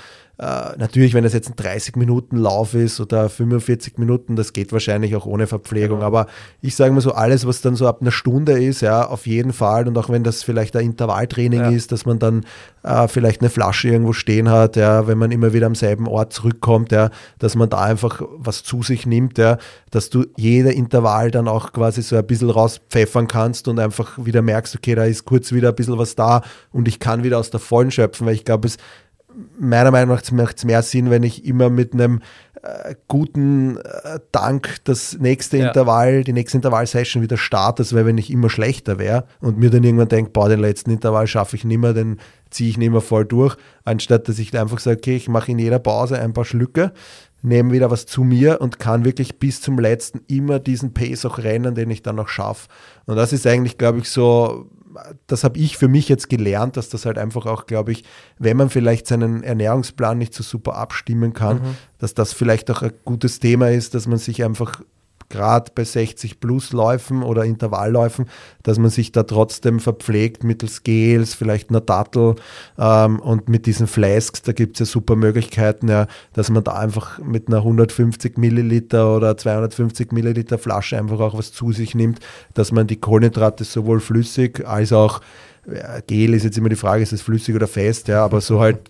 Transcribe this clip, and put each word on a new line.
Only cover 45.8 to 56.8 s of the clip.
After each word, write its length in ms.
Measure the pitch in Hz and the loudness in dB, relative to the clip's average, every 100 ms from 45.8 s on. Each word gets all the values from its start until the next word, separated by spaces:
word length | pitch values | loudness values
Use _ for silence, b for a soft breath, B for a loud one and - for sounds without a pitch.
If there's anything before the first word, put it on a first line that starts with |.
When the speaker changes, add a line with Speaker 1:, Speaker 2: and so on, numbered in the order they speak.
| 123 110 127 127 | 0 0 -2 -2
Speaker 1:
ein 160 | 113 | -4
paar 100 | 113 | -4
Schlücke, 480 | 117 123 123 156 185 - B B B B | -2 -2 -2 0 -2 -4 B B B B
nehme 320 | 120 120 123 | 0 2 4
wieder 180 | 127 123 | 2 2
was 140 | 117 | 0
zu 200 | - 135 | -4 0
mir 360 | 127 123 147 160 | 2 4 4 2
und 180 | 127 - | -2 -4
kann 280 | 110 117 123 | -2 0 0
wirklich 320 | 131 131 - | -2 -6 -4
bis 240 | 139 - | -4 -4
zum 160 | - 131 | -4 0
letzten 420 | 113 117 - - - | 0 0 -4 -12 -6
immer 320 | 135 143 139 | -4 -2 -2
diesen 340 | 135 127 131 | -2 -4 -4
Pace 320 | 117 120 123 | -4 -4 -4
auch 140 | 120 - | -8 -6
rennen, 360 | 110 113 123 | -2 -2 -2
den 140 | 117 113 | -4 -4
ich 140 | 107 | -6
dann 140 | 117 107 | -6 -6
noch 120 | 104 | -6
schaffe.“ 400 | - 104 107 - B B B B | -6 -8 -10 -16 B B B B
Und 100 | 110 | -2
das 160 | 117 | 0
ist 140 | 135 120 | 2 2
eigentlich, 320 | 123 123 - | 2 0 0
glaube 220 | 117 117 | 0 0
ich, 100 | - | -2
so, 560 | 131 120 120 117 117 - _ _ - 147 147 - | 2 4 4 2 -4 -14 _ _ -20 -20 -16 -6
das 160 | 127 | -2
habe 160 | 135 151 | 0 0
ich 200 | 156 - | -2 2
für 100 | 131 | 2
mich 220 | 139 - | 4 2
jetzt 180 | 131 - | 0 0
gelernt, 480 | 110 101 101 123 | -2 0 -2 -2
dass 140 | 131 | -6